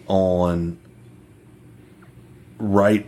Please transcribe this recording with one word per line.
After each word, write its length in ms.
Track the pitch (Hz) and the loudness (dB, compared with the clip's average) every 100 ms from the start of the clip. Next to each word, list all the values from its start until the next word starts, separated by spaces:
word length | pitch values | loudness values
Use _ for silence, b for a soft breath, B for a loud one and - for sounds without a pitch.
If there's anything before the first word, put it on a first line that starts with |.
| - | -4
on, 680 | 95 92 90 87 87 85 85 - - - - - - - - - - - - - - - - - - | -2 0 0 0 -2 -6 -10 -18 -20 -20 -20 -20 -20 -20 -20 -20 -20 -20 -20 -20 -20 -20 -20 -20 -10
write 460 | 110 101 101 107 | 0 2 4 2